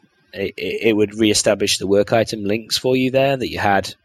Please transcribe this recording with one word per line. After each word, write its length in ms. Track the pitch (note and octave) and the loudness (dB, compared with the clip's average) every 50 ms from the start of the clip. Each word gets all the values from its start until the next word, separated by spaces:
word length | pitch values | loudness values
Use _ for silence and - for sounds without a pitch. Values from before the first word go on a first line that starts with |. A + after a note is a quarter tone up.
| _ _ _ _ _ _ | _ _ _ _ _ _
it, 220 | - F#3 G2 - - | -8 -6 -6 -6 -6
it, 260 | - - F#2+ - - | -8 -8 -6 -6 0
it 140 | - A2+ G#2+ | 2 2 4
would 220 | G#2 G#2+ G2+ G#2 A2 | 4 2 0 2 2
reestablish 580 | A2 G#2+ G2+ - - A2+ G#2 G2 G#2+ G2 - | 2 2 2 2 2 2 2 2 0 -2 -2
the 120 | - G2+ F#2 | -2 0 0
work 240 | G2 G2+ G2+ - A#2+ | 2 2 2 2 2
item 300 | A2+ G#2+ - A2+ A2 G2+ | 0 0 0 -4 -6 -2
links 340 | G2 G#2+ A2+ A2 - - - | -2 -4 -4 -4 -6 -6 -2
for 180 | - B2+ C3 | 0 0 0
you 140 | C3 C3 B2+ | 2 0 0
there 260 | B2+ C3 C3+ C#3 C#3 | 2 2 2 2 0
that 140 | C3 A2+ - | -2 -4 -6
you 80 | - F2 | -4 -2
had, 360 | G#2+ G2+ G2 G2 F#2+ - - _ | 0 2 2 2 0 -4 -12 _